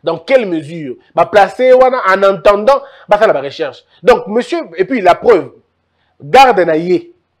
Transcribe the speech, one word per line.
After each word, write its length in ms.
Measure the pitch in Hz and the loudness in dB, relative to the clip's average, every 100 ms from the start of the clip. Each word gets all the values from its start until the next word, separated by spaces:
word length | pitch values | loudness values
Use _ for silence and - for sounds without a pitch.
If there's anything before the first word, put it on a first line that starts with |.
dans 160 | 165 165 | -8 -8
quelle 280 | - 262 208 | 0 0 0
mesure 500 | 160 143 170 143 117 _ | -6 -8 -14 -14 -16 _
va 120 | - 226 | -4 0
placer, 480 | 208 190 - 254 | 2 0 0 2
en 500 | 254 254 254 196 190 | 4 4 0 -2 0
attendant, 580 | 196 196 202 202 214 262 - - - | 0 0 0 2 2 0 -2 -12 -4
va 80 | 208 | 0
faire 160 | 214 | 2
la 80 | 147 | 0
recherche. 420 | 139 131 147 - _ _ | -4 -8 -10 -12 _ _
Donc, 260 | 165 - 190 | 0 0 0
monsieur, 320 | 220 - 339 240 165 | -6 -4 -8 -8 -6
et 80 | 185 | -4
puis 160 | 262 | -2
la 140 | 180 165 | 0 0
preuve, 360 | 226 196 127 _ _ _ _ _ _ _ | 2 0 -2 _ _ _ _ _ _ _
garde 380 | 143 220 269 196 | -2 2 4 2
na 180 | 170 156 | 0 -2
ye, 340 | 175 175 - _ _ _ | -2 -4 -6 _ _ _